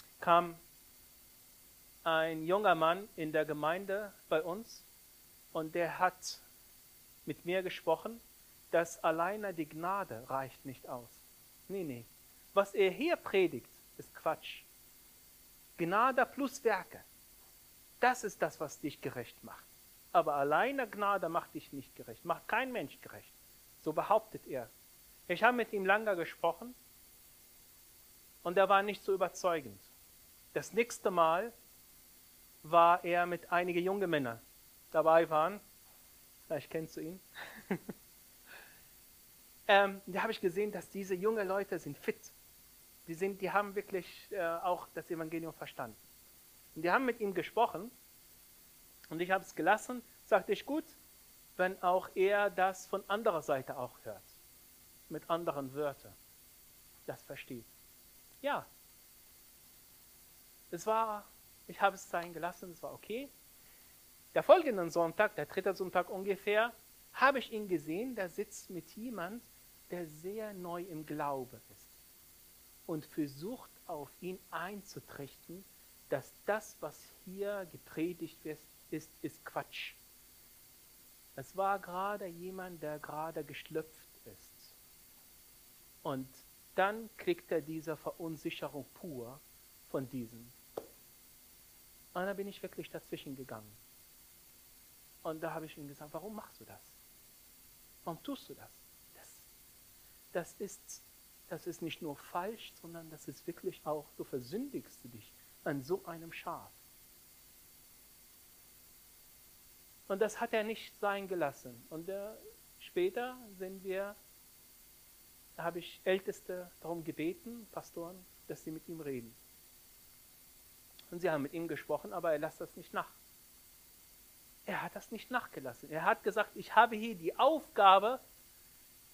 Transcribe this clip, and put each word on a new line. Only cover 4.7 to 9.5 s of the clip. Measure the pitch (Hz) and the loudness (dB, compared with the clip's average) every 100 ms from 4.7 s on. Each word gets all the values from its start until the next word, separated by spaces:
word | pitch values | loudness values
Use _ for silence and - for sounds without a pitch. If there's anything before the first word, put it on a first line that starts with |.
| - - - - - - - - | -16 -20 -20 -20 -20 -20 -20 -10
und | 165 160 | -6 -4
der | 175 165 143 | 0 0 4
hat | 180 - - - - - - - - - - - - | 2 2 -10 -12 -16 -20 -20 -20 -20 -20 -20 -16 -10
mit | 147 | -8
mir | 170 185 | -2 -2
gesprochen, | 185 - - 165 214 233 - - - - - | -2 -4 0 0 0 -10 -18 -20 -20 -20 0
dass | 165 170 - | 2 2 0
alleine | 170 160 175 214 208 | 0 2 0 -2 -4